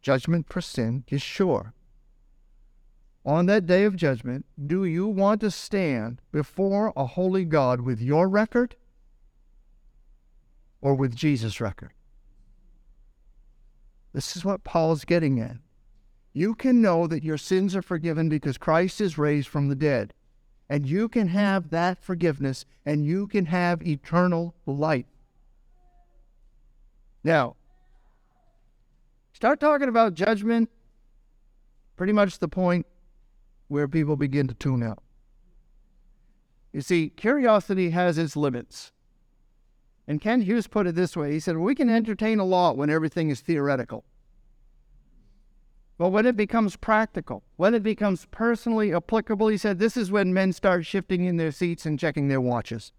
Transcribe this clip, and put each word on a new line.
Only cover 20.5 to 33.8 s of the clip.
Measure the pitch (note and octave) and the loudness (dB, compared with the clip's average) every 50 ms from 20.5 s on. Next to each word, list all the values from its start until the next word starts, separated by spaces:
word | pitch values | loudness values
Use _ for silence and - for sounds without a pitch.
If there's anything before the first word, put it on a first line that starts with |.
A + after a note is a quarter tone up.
| _ _ _ _ | _ _ _ _
And | C#3 D3 C#3+ | -4 -4 -2
you | C3 D3+ G3 A3 A3+ | -2 -2 -2 -2 0
can | - A#3+ G#3+ F3 | 0 0 0 0
have | E3+ G3 G#3 G3+ G3 G3 E3+ D3 | 2 2 2 2 2 0 -2 -2
that | D#3+ E3 E3+ F3+ F#3 - - | -2 0 0 0 -2 -4 -6
forgiveness, | - F#3 E3+ E3 E3+ D3 C#3+ C#3+ C3+ C3 - - _ _ _ _ | -8 -4 0 0 0 0 0 -4 -4 -4 -6 -10 _ _ _ _
and | C#3+ D3+ D3+ D3 | -2 -2 0 0
you | D3 E3 F#3+ G3+ G3+ | 0 0 -2 -4 -2
can | - G#3 F#3 | -2 -2 0
have | D3+ F3 F3+ F3+ F3 F3 E3 - | 0 0 0 0 0 0 -2 -2
eternal | F3 D3+ C#3+ _ - E3 E3+ F3+ F3+ F3 E3 E3+ E3+ - _ _ | -4 -4 -4 _ 0 2 2 4 4 2 0 -2 -6 -10 _ _
life. | - C#3 C#3+ D3+ D#3 D#3 B2+ B2 _ _ _ _ _ _ _ _ _ _ _ _ _ _ _ _ _ _ _ _ _ _ - _ _ _ _ _ - _ _ _ _ _ _ _ _ _ _ _ _ _ _ _ | -6 -4 -2 0 0 0 -2 -2 _ _ _ _ _ _ _ _ _ _ _ _ _ _ _ _ _ _ _ _ _ _ -20 _ _ _ _ _ -20 _ _ _ _ _ _ _ _ _ _ _ _ _ _ _
Now, | D3 E3 D3+ B2+ A#2+ - _ _ _ _ _ _ _ _ _ _ _ _ _ _ _ _ _ _ _ _ _ _ _ _ _ _ _ _ _ _ _ _ _ _ _ _ | 2 2 4 2 0 -4 _ _ _ _ _ _ _ _ _ _ _ _ _ _ _ _ _ _ _ _ _ _ _ _ _ _ _ _ _ _ _ _ _ _ _ _
start | - - A3+ D4 D4+ | 0 2 2 2 4
talking | D4 D4+ D4+ C#4+ C#4 C4 | 4 2 2 4 2 2
about | A3+ A#3 A3+ G#3+ F3 | 4 4 4 4 2
judgment, | D#3 F3+ G#3 A3+ G3 G#3 A3+ A#3 A#3 A#3 - _ _ _ _ _ _ _ _ _ _ _ _ _ _ _ _ _ _ _ _ _ _ _ _ _ | 0 0 0 0 0 0 0 2 2 2 0 _ _ _ _ _ _ _ _ _ _ _ _ _ _ _ _ _ _ _ _ _ _ _ _ _
pretty | - F#3 F#3+ G#3+ | -4 -2 2 4
much | G#3+ G3+ F#3+ - - | 4 2 2 0 -4
the | - D#3+ | -6 -4
point | - F#3 F#3 F3+ F3 F3 - _ _ _ _ _ _ _ _ _ _ _ _ _ _ _ _ _ | -2 0 2 2 2 2 -2 _ _ _ _ _ _ _ _ _ _ _ _ _ _ _ _ _
where | C#3+ C#3+ | -2 -2